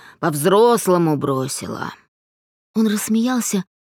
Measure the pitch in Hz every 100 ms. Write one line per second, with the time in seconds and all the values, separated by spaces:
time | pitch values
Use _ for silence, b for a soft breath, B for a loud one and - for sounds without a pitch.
0 | B B 156 147 147 202 240 233 - 180
1 | 165 143 135 135 135 - 90 - - -
2 | _ _ _ _ _ _ _ 220 220 208
3 | - 220 240 247 - 196 - _